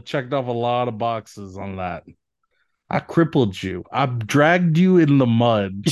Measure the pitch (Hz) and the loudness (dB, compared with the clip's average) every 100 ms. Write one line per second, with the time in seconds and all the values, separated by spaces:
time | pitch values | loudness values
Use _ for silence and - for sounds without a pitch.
0 | - 151 123 139 123 120 120 123 120 107 | -6 -6 -4 -4 -4 -4 -2 -2 -2 -4
1 | 117 113 101 - 98 95 98 95 90 82 | -4 -4 -8 -16 -16 -12 -10 -8 -8 -8
2 | - - _ _ _ _ _ _ - - | -14 -20 _ _ _ _ _ _ -8 -6
3 | - - 165 151 107 92 95 90 - 120 | -2 0 0 2 0 -2 -8 -10 -8 -4
4 | 123 120 110 139 151 180 175 156 185 180 | -2 -4 0 2 4 4 2 4 4 4
5 | 151 139 123 113 120 110 98 98 104 | 6 4 4 4 2 2 -2 -4 -6